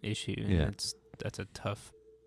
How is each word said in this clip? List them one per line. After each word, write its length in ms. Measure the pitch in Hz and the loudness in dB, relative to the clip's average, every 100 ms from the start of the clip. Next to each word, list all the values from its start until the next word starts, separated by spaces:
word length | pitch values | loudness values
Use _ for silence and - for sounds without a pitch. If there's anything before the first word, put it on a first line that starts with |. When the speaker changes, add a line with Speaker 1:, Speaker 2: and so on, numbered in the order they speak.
Speaker 1:
issue. 320 | 107 107 - 104 | -4 -2 -2 -2
And 120 | 107 | 4
Speaker 2:
Yeah. 180 | 90 73 | 6 6
Speaker 1:
it's, 260 | - - - - - | 2 -4 -6 -14 -8
that's 200 | 107 - | -6 -6
a 60 | |
tough 480 | 95 - 104 101 - - - - | -8 -4 -4 -4 -8 -20 -20 -20